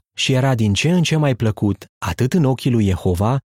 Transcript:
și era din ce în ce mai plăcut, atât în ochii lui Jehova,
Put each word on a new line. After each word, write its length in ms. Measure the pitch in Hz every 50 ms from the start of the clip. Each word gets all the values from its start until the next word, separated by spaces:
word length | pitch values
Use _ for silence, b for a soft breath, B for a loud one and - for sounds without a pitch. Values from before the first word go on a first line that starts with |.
| - _ _
și 160 | - - - 131
era 220 | 127 131 135 131
din 200 | 113 110 104 98
ce 180 | - - 151 180
în 100 | 180 160
ce 140 | - 160
mai 180 | 156 151 143 123
plăcut, 520 | - 120 110 104 - 110 101 95 - - - _ _
atât 340 | - 90 82 - 117 131 -
în 120 | 185 147
ochii 260 | 131 131 - - 139
lui 140 | 120 113 104
Jehova, 540 | 95 92 82 - 98 90 85 101 113 135 135 - _ _